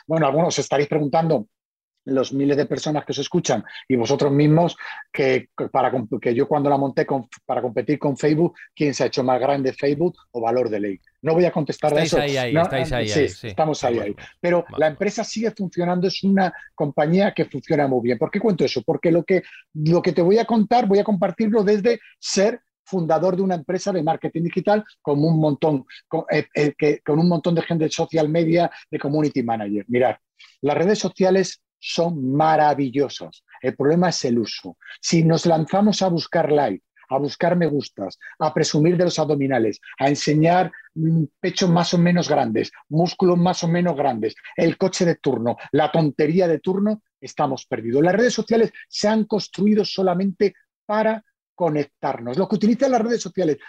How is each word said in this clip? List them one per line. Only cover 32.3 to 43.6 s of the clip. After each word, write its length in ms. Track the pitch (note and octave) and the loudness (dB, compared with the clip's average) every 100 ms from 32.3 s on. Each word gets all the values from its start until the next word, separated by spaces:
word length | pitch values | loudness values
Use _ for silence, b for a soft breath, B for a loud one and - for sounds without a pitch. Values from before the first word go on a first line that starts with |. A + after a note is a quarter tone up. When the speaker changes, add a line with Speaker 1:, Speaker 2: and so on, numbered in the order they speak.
Speaker 1:
maravillosas. 1080 | C#3 D#3 D#3 D3+ C#3+ C3+ B2+ C#3 - E2 - _ B | 2 2 4 4 2 -2 -2 -2 -4 -16 -20 _ B
El 140 | B2+ B2+ | -6 0
problema 340 | C#3 E3+ F3+ | 2 2 2
es 160 | - C3+ | 0 0
el 140 | A#2+ | 0
uso. 380 | G#2 - F#2+ - B B | -2 -8 -16 -18 B B
Si 240 | - E3+ | 0 2
nos 220 | D#3+ D#3+ F3 | 4 2 2
lanzamos 560 | D#3+ D#3 F#3+ G#3+ F#3 | 0 2 2 2 2
a 60 | F#3+ | 0
buscar 420 | E3+ - F3 D3+ | 0 -2 -2 2
like, 320 | D3 C3+ F#2 _ _ b | 2 2 -2 _ _ b
a 100 | C3+ | -2
buscar 360 | C#3+ - F3 F3 | -2 -2 0 2
me 120 | E3 | 0
gustas, 500 | C#3+ - - G2 - B B | 0 -4 -10 -12 -12 B B
a 120 | D#3 | -2
presumir 460 | - D3+ D#3+ D#3 F3 | 0 0 2 4 4
de 60 | F3+ | 2
los 140 | D#3+ | 0
abdominales, 600 | D3+ D3 C3+ B2+ A2 - B B | 0 0 0 0 0 -2 B B
a 100 | C3+ | 0
enseñar, 600 | D3 - D3+ D#3+ F3+ F3 B B - | 0 2 4 4 4 0 B B -4
mm, 280 | D#3+ E3 D3+ _ | 0 0 0 _
pechos 300 | F#3 F#3 F#3+ | -6 0 2
más 240 | E3+ E3+ | 2 2
o 60 | F3+ | 2
menos 280 | E3+ F3 C#3+ | 4 2 2
grandes, 420 | C#3+ A#2+ A2 G#2+ B B | 0 0 -2 -4 B B
músculos 480 | D3+ F3 - F#3 F3 | 0 0 2 2 4
más 260 | F3+ F3 | 2 0